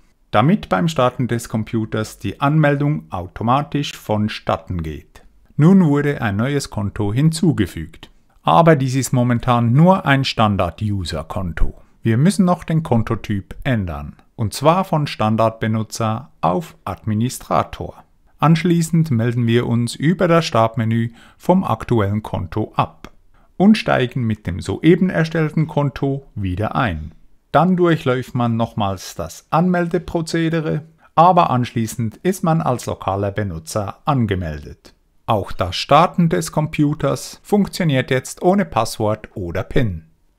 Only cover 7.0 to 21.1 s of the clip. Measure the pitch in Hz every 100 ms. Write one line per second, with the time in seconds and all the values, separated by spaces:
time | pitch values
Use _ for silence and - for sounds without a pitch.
7 | 104 117 156 160 180 113 92 82 80 -
8 | - _ _ _ - 165 165 151 131 131
9 | 120 131 123 120 127 120 117 131 175 190
10 | 143 135 135 - 107 98 87 - 107 101
11 | 87 78 - 92 92 - - - - _
12 | 113 113 165 - 180 175 - 160 160 117
13 | 107 110 - 101 - - 143 117 90 71
14 | 71 - _ - 107 - 143 180 185 156
15 | 143 - 107 110 113 113 113 110 107 -
16 | 110 113 160 _ 160 180 165 - - 95
17 | 107 107 123 - - 87 - - 82 -
18 | _ _ _ _ 147 165 185 170 160 165
19 | 160 113 120 120 117 117 123 117 120 -
20 | 143 180 165 165 165 113 113 - 113 113
21 | 117